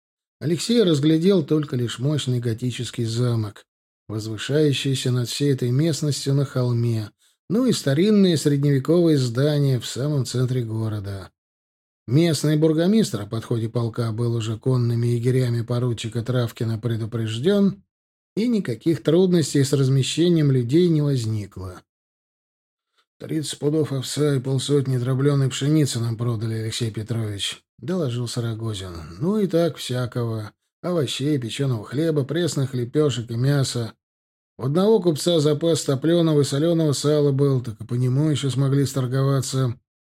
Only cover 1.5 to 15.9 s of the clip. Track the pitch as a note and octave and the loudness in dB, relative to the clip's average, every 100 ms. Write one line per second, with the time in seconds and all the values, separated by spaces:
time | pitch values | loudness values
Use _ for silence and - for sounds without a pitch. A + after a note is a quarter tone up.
1.5 | D#3 C#3+ B2 A#2 - C3+ D3 C3 B2 A#2+ | 0 0 -4 -4 -2 -2 -2 -2 -2 -2
2.5 | A2+ B2 A#2 A#2 - A2+ A2+ B2 A#2 G#2 | -4 -4 -6 -8 -4 -2 0 0 0 -2
3.5 | - _ _ _ _ - G#2+ A2 G#2 - | -8 _ _ _ _ -10 -8 -8 -8 -2
4.5 | D3 D3+ C3 C#3 C3 C3 B2 A#2 - C#3+ | 2 2 2 -2 -2 0 0 -2 -2 0
5.5 | C3 B2 B2+ E3 C#3+ D3+ C#3 C3+ C#3 C3+ | 0 0 2 2 0 -2 -2 0 0 0
6.5 | C3 B2 A#2 A#2 A2+ G2+ _ _ _ - | -2 0 0 0 -2 -6 _ _ _ -4
7.5 | G#3 B3+ E3+ C#3+ C#3 G3+ G#3 F#3 D#3 D3+ | 0 2 0 0 2 4 6 6 4 2
8.5 | C#3+ C#3+ C#3 C3+ F3 E3+ D3 B2 A#2 D3 | 2 2 2 4 4 4 2 0 0 2
9.5 | D3 C#3 B2 - A#2 D3 D3 A#2 B2 B2 | 2 2 0 -2 -4 -2 -2 -2 -2 -2
10.5 | B2+ A2+ A2 A2 G#2 G2 G2 - _ _ | -2 -4 -4 -4 -4 -8 -10 -12 _ _
11.5 | _ _ _ _ _ - C3+ E3+ C#3+ D3+ | _ _ _ _ _ 0 2 2 2 0
12.5 | D3+ D#3+ D#3 F3 A3 F#3+ G#2+ G2+ A2+ - | 2 2 2 2 2 2 -2 -6 -8 -4
13.5 | A#2 A2+ A#2+ A#2 A2+ A#2 G#2+ A#2+ A#2 A2 | -4 -2 -2 -4 -2 -4 -2 -2 -2 -4
14.5 | A2+ C3 B2+ A#2 A#2 A#2+ A#2+ B2 B2+ B2 | -4 -2 0 0 0 0 0 0 0 0
15.5 | A#2 A#2 A#2+ B2 | -2 -2 -2 -2